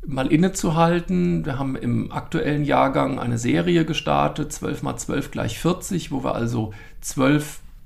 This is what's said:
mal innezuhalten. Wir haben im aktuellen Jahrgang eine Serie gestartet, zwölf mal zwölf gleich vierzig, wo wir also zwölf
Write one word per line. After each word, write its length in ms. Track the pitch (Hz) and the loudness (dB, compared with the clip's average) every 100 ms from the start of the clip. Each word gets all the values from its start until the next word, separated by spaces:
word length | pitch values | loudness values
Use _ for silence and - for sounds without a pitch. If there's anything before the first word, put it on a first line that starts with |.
mal 240 | - 135 131 | -6 -2 2
innezuhalten. 1160 | 151 185 - 185 160 170 175 170 180 175 170 | 4 4 2 0 4 4 4 2 2 2 0
Wir 140 | 151 127 | -2 -2
haben 180 | 135 131 | -4 -2
im 340 | 120 117 104 | 0 0 0
aktuellen 540 | 143 - 160 139 147 | -6 -2 -2 0 0
Jahrgang 560 | 143 131 135 139 135 131 | 2 4 4 2 0 0
eine 180 | 120 117 | -2 0
Serie 460 | 123 156 175 170 | 2 2 4 4
gestartet, 680 | 156 151 147 143 147 156 143 | 2 0 0 2 2 0 -6
zwölf 300 | - - 127 | -6 -6 -4
mal 140 | 139 127 | -6 -6
zwölf 340 | - 139 - | -4 -4 -4
gleich 280 | 113 113 - | -4 -4 0
vierzig, 520 | 165 175 - 180 - | 0 0 -2 -6 -4
wo 140 | 135 | -4
wir 100 | 127 | -2
also 380 | 107 117 120 104 - - - | -2 -2 -2 -4 -8 -16 -12
zwölf 600 | - - 131 147 147 - - - | -6 0 4 4 0 -12 -16 -18